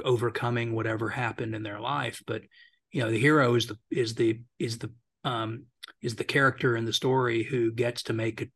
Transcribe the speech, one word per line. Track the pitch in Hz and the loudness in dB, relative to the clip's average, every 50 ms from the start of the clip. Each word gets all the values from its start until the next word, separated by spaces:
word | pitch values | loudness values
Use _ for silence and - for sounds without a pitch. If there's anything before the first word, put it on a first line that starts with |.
| - | 0
overcoming | 135 127 113 120 120 113 - - 123 120 117 120 117 113 | 2 2 2 2 0 0 -2 -2 0 0 0 0 -2 -2
whatever | 110 110 113 110 110 113 107 | -2 -2 -2 -2 -2 -2 -4
happened | - 131 123 113 110 - 123 113 110 | -2 -2 -4 -4 -4 -4 -6 -6 -4
in | 110 107 | -6 -6
their | 104 104 104 | -8 -8 -6
life, | 110 123 143 143 131 117 - - - | -4 -4 -2 -2 -2 -4 -6 -8 -8
but, | - 113 110 - _ _ - - _ _ _ _ _ | -6 -6 -6 -8 _ _ -20 -20 _ _ _ _ _
you | - 139 | -2 -2
know, | 120 113 | 0 0
the | 113 110 | 2 4
hero | 117 147 156 156 135 120 120 | 4 6 6 6 6 6 4
is | 120 113 | 4 2
the, | - - - _ _ | 0 -6 -12 _ _
is | - 135 120 110 113 | 0 0 0 0 0
the, | 117 120 113 113 117 120 - _ | 2 2 2 2 0 -6 -14 _
is | - - 120 113 | -6 -4 -4 -4
the, | 113 - - - - _ _ _ _ - | -6 -8 -10 -10 -14 _ _ _ _ -6
um, | 143 123 113 113 113 113 123 - - _ _ - - - _ | -4 -2 -2 -4 -4 -6 -8 -12 -18 _ _ -20 -20 -16 _
is | - 123 113 | -6 -6 -4
the | - - | -4 -4
character | - - 143 139 131 123 - - 131 117 | 0 2 4 4 4 4 2 2 2 2
in | 117 113 | 2 0
the | 113 107 | -2 -2
story | - - 135 131 131 127 120 117 113 113 | 0 2 2 2 2 2 2 0 0 0
who | 117 - 123 117 113 | 0 0 0 0 0
gets | 113 117 120 120 120 - - | 0 0 -2 -2 -2 -4 -4
to | - 113 | -4 -2
make | 110 113 113 110 - | -2 -2 -2 -4 -6
a | 117 - - | -8 -10 -6